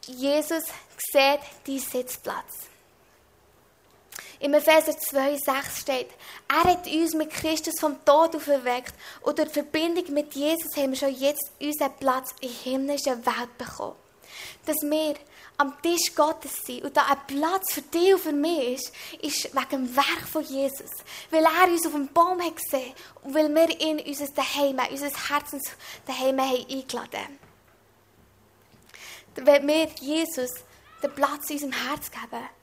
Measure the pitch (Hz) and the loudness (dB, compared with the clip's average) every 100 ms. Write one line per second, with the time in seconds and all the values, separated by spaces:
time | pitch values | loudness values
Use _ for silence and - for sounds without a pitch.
0 | - 254 269 294 302 330 - - - - | -16 -4 2 2 2 -2 -4 -12 -18 -10
1 | - 285 269 294 - - - 269 247 254 | 0 4 6 4 -2 -16 -8 -6 -4 -6
2 | 254 - - - - - - - _ _ | -6 -8 -8 -10 -10 -16 -18 -20 _ _
3 | _ _ _ _ _ _ _ _ _ _ | _ _ _ _ _ _ _ _ _ _
4 | _ - - - 285 302 302 311 311 302 | _ -18 -18 -6 2 4 8 6 6 -2
5 | - 277 269 285 285 269 277 - - 262 | -2 0 0 0 0 -2 -2 -8 -4 -4
6 | 247 - - - _ 285 339 359 - 311 | -4 -14 -20 -20 _ 4 6 6 2 0
7 | 330 320 302 - 320 311 330 - 311 277 | 2 0 -2 -2 -2 0 -2 -2 -2 2
8 | - 285 330 330 294 285 247 247 254 - | 6 8 6 2 0 0 2 -2 -4 -16
9 | - - - 294 302 - 294 311 330 339 | -20 -4 -2 0 0 0 -2 0 2 0
10 | 359 285 294 269 294 330 330 - 277 262 | 0 -2 -2 -2 0 0 -2 -2 -2 0
11 | 277 262 269 294 - - 285 302 277 277 | -2 0 0 0 -8 -8 -6 -2 -2 0
12 | 269 254 262 - 262 233 254 262 269 285 | 0 0 -4 -12 -12 -10 -4 -4 -2 -2
13 | 277 247 240 220 240 - 240 - - - | -2 0 -2 -2 -8 -10 -14 -10 -10 -12
14 | _ _ - - - - - 302 294 311 | _ _ -20 -18 -16 -12 -4 -2 0 0
15 | 311 294 - - - - 277 269 339 339 | 0 -4 -10 -20 -20 -2 -2 0 -2 0
16 | - - 302 320 269 - - 247 285 294 | 0 2 2 2 -8 -10 -10 -8 -2 2
17 | 254 277 - 277 311 381 381 - - 339 | 2 0 -2 -2 0 0 -2 -6 -4 2
18 | 359 381 330 294 302 339 247 254 - - | 6 4 4 0 0 0 -2 -4 -8 -12
19 | - 320 294 - - 269 254 277 254 247 | -16 -10 -6 -4 -2 -4 -2 -4 -2 2
20 | - 330 - 311 294 269 269 269 - - | 2 0 -2 -4 -4 -2 -2 -4 -14 -16
21 | - - - 320 320 320 370 339 330 302 | -14 -18 0 4 4 6 4 4 0 -2
22 | 269 - 349 359 349 320 - 269 254 - | 0 4 4 4 -2 -4 -4 -4 -4 -14
23 | - - 285 277 302 294 330 320 311 302 | -20 -18 -2 2 4 6 4 4 0 -2
24 | 302 285 285 294 269 277 285 262 254 269 | -4 -8 -6 -2 -2 2 0 2 -2 -2
25 | 285 - - 285 285 285 - - - - | -6 -6 -2 -2 -4 -10 -10 -12 -18 -18
26 | - 254 262 269 269 254 - 269 262 240 | -10 -2 0 2 2 0 -2 -8 -6 -10
27 | - 196 196 277 - _ _ _ _ _ | -8 -10 -10 -14 -20 _ _ _ _ _
28 | _ _ _ _ _ _ _ _ _ - | _ _ _ _ _ _ _ _ _ -20
29 | - - - - 262 285 277 311 311 - | -18 -20 -16 0 6 6 6 2 2 -2
30 | 262 311 320 330 254 - - - - - | -4 -2 -2 -4 -6 -6 -16 -20 -20 -6
31 | 285 - 277 294 - 294 285 254 247 302 | -6 0 0 0 -6 -6 -4 -4 -4 -6
32 | - - 226 233 247 - | -8 -12 -12 -10 -12 -16